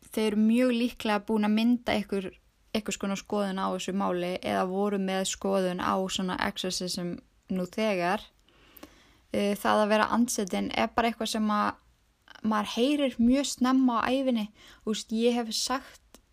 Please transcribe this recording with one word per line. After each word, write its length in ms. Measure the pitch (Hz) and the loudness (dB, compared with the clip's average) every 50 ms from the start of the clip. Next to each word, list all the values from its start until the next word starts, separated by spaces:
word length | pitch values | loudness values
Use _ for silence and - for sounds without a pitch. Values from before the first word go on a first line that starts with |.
| - - | -20 -10
þeir 200 | - 226 220 214 | -4 -2 0 0
eru 100 | 214 214 | 2 4
mjög 300 | 214 220 226 247 254 254 240 | 4 4 4 4 4 2 2
líklega 480 | 233 247 240 - - - 220 208 208 208 - | 2 0 -2 -2 -4 -2 -2 -2 -2 0 0
búin 160 | 220 214 208 | 0 0 2
að 80 | 208 214 | 2 2
mynda 440 | 220 226 240 247 240 - 214 208 214 | 2 4 4 2 2 0 0 -2 -2
ykkur, 300 | 208 - 208 196 190 185 - - _ _ _ _ _ _ - | -2 -2 -4 -6 -6 -6 -10 -18 _ _ _ _ _ _ -6
einhvers 260 | 220 208 - 190 - | -4 -4 -4 -6 -4
konar 220 | - 196 196 190 | -4 -4 -4 -6
skoðun 400 | - - 214 208 202 196 190 190 | -6 -4 -2 -2 -2 -2 -2 -2
á 80 | 190 196 190 | -2 -2 -4
þessu 180 | 185 - - 185 | -4 -4 -4 -4
máli 380 | 196 196 190 180 175 175 175 185 - | -2 -2 -2 -2 -2 -2 -4 -4 -4
eða 220 | - 208 208 196 190 185 | -4 -2 0 0 0 0
voru 280 | 185 196 202 208 202 196 | 0 0 0 0 0 -2
með 280 | 190 190 190 190 190 - | -2 -2 -2 -2 -2 -4
skoðun 540 | - - - 196 196 196 185 180 180 180 - | -4 -4 -2 0 0 0 0 0 -2 -2 -2
á 160 | - 202 190 190 190 | 0 0 0 -2 -2
svona 300 | - - 190 185 180 - - | -4 -4 -4 -4 -2 -2 -2
exorcism 720 | 202 196 - - 185 180 - 185 180 - 185 175 175 175 - - _ _ _ _ - 190 | -2 -2 -4 -6 -6 -4 -4 -6 -6 -6 -6 -6 -6 -8 -10 -12 _ _ _ _ -6 -4
nú 140 | 185 180 180 | -4 -4 -4
þegar. 560 | - - 220 220 202 180 170 175 196 214 - - _ _ _ _ _ _ - - - - - - - - - _ _ _ _ _ - | -4 -2 -2 0 0 0 0 0 0 -2 -4 -10 _ _ _ _ _ _ -20 -20 -20 -20 -20 -20 -20 -20 -20 _ _ _ _ _ -2
Eh, 200 | 208 202 202 202 | -2 0 0 0
það 320 | 202 - 226 208 208 214 | 0 0 2 4 4 4
að 80 | 202 214 | 4 4
vera 160 | 214 - - - | 2 2 2 2
andsetin 540 | 226 240 233 - - 208 180 - 202 202 190 - | 2 2 2 0 -2 -2 -2 -2 -2 -2 -2 0
er 160 | - 226 226 - | 0 0 0 2
bara 140 | - 226 233 | 0 0 0
eitthvað 220 | 226 - 226 220 - | 0 -2 -4 -4 -2
sem 180 | 220 214 214 208 | -2 0 0 2
að 240 | 208 208 208 - - _ _ _ _ _ _ _ _ _ - - - - | 2 0 0 -2 -6 _ _ _ _ _ _ _ _ _ -20 -12 -6 -2
maður 300 | 214 214 214 208 - - | -2 0 0 -2 -2 -2
heyrir 460 | 226 240 277 302 294 285 254 240 - | 0 2 2 2 2 0 0 2 2
mjög 260 | 233 240 254 277 277 - - | 4 4 4 4 2 0 -2
snemma 480 | - 247 254 262 262 262 247 233 226 | 0 2 2 4 4 4 4 2 2
á 80 | - - | 0 0
ævinni. 400 | 254 269 269 262 240 220 208 208 - - - - - - - | 0 0 2 2 0 0 -2 -4 -8 -14 -20 -20 -20 -10 -6
Þú 120 | 220 214 | -4 -4
veist, 180 | - - - 226 | -4 -4 -4 -2
ég 220 | 220 233 240 240 | 2 2 2 2
hef 180 | 240 233 220 220 | 2 -2 -4 -4
sagt, 460 | - - - 254 277 - - - - _ _ - - _ _ | -4 -2 -2 -2 -4 -6 -8 -20 -20 _ _ -20 -20 _ _